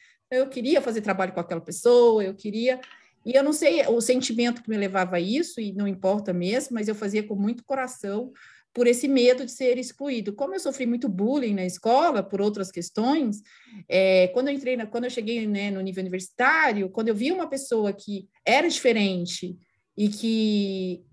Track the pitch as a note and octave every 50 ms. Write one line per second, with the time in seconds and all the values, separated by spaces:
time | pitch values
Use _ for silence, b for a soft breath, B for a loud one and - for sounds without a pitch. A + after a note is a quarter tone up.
0 | B B B B _ _ B3+ B3+ C4+ C4+ - B3+ A3 C4+ E4+ C4+ - A#3+ A3 A3
1 | G#3 G#3+ F#3 F#3+ F#3+ F#3 - F3 E3+ - F3 E3 - - - - - A#3+ A#3+ B3
2 | A#3+ A#3 A3 G#3+ G3 F#3+ F#3+ F#3+ - G#3 G3+ A3+ A#3 B3+ B3+ C4 B B B B
3 | B B B _ - A3 B3+ C4+ C#4 D4+ D4+ - E4 C#4+ E4+ D4+ - - A#3 A#3
4 | A3 - B3+ B3+ B3+ - A3+ A#3+ A#3+ A#3+ A#3+ - - A3 A3 G3+ G3+ F#3+ F#3+ F#3+
5 | F3+ F3+ F3+ F3 E3+ G3 A#3+ D#4 F4 - - A#3 A3 G3+ F#3 G3+ G3+ G3 F#3+ F#3+
6 | G3 F#3+ G3+ G3+ G3+ G3 F3 F3 F3 F#3+ A3+ C4+ D4 - A#3+ A3 G#3 A3 G#3+ G#3+
7 | G#3+ G3 G#3 G#3+ G#3 G#3+ G#3 G3 G3+ A3 A#3+ A#3+ - - C4+ C4 B3+ B3 - -
8 | - G3 G3+ A3 B3+ B3+ B B B B B B B _ - A#3+ A#3+ A#3+ B3 B3
9 | D4+ C#4 C#4 B3 A#3+ B3 B3+ B3+ C4 A#3 - - C4 B3 B3 B3+ B3 - - -
10 | C#4 C#4+ B3+ A3+ F#3 G3+ G#3 G#3 C#4 E4 F#4+ F#4 - C4+ C4+ - B3+ A#3 A#3+ A#3+
11 | D4 A3 F3+ F#3 G#3 A#3+ C#4+ D4 B3 G#3+ G3+ F#3+ F#3 F3+ F3+ - - A3+ B3 C#4
12 | E4 E4+ C4 G3+ F#3 - G3+ F#3+ G3+ G#3+ G#3 G#3 F#3 F#3 - E3+ F3 - - G#3+
13 | A3+ C4 D4+ E4 C4 G#3+ G#3 G#3 B B B B B B3 A3+ G3 B - F3+ F#3
14 | F#3+ F#3+ F#3 F#3 F3+ F3+ F#3 B3 C4 C#4+ C#4+ C#4 A#3+ B3+ B3+ A#3 A3 G#3+ - A#3
15 | A#3+ B3 B3 A#3+ G#3 A3 A#3+ A3+ A3 G#3 G3+ G3 G3+ G3+ G3 F#3+ F#3+ F#3+ F3+ F#3
16 | F#3+ F#3 F#3 F#3 - - _ - B3 C#4 D#4+ D#4+ D#4 C4 G#3+ G3+ F#3+ F#3 F#3+ A3+
17 | A3 A#3 G#3+ G3+ B3 D4+ F#4 F#4 D#4+ D4+ C#4 C4+ C4+ - A#3 A3 G#3 G3+ G3 G3+
18 | - G#3 G3+ F#3+ - _ _ _ - G3+ A#3+ C#4+ E4+ E4 - - - B3 A3 G#3+
19 | G3+ G3 F#3 F3 F3 F3+ - - F3+ F3+ F3 - _ _ _ _ _ _ _ G3+
20 | G#3 G#3 G#3 - A3+ A3+ A3+ A3 A3 G#3+ G#3 G3+ G3+ G3 F#3+ F#3+ F#3 F#3 F3 F3+
21 | - _